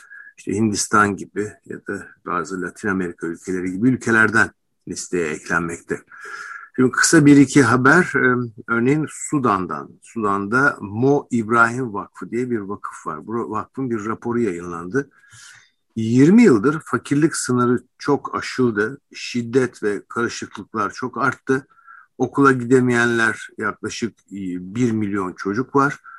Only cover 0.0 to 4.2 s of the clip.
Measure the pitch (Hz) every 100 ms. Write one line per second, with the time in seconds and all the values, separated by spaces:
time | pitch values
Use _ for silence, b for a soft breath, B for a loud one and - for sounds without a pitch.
0 | B B B - - 95 110 98 - 107
1 | 104 95 82 95 104 - - - - 98
2 | - _ 87 87 80 92 90 - 107 95
3 | 87 - 85 82 - 92 92 90 123 123
4 | - 113